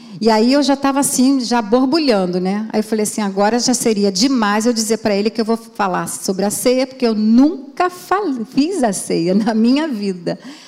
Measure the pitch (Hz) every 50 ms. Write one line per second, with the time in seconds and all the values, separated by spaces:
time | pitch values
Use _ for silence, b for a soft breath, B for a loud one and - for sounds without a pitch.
0 | B B 202 165 208 220 220 214 226 240 269 294 277 262 277 277 277 269 262 285
1 | 269 - - 254 247 269 277 262 233 202 240 240 220 196 240 254 262 254 294 339
2 | 302 262 214 196 185 180 180 185 185 185 202 208 220 220 - 214 214 - 226 214
3 | 214 208 - 226 208 196 190 196 202 214 233 247 233 240 247 - - 233 214 202
4 | 202 202 190 185 240 277 269 233 214 202 208 220 220 247 240 226 220 214 226 214
5 | - 220 202 196 208 220 220 240 220 214 226 226 - - - - 202 190 175 175
6 | 170 160 - - - - 190 190 196 208 202 - - 254 254 254 262 262 262 -
7 | 247 226 220 214 214 220 226 247 277 311 381 - - - - - 359 359 - -
8 | - - 359 403 427 320 262 240 214 - - - 285 349 403 339 254 214 180 -
9 | - - 180 170 165 175 185 214 214 240 220 220 226 240 262 294 320 320 240 202
10 | 202 196 185 180 170 175 170 - B 254 302 B B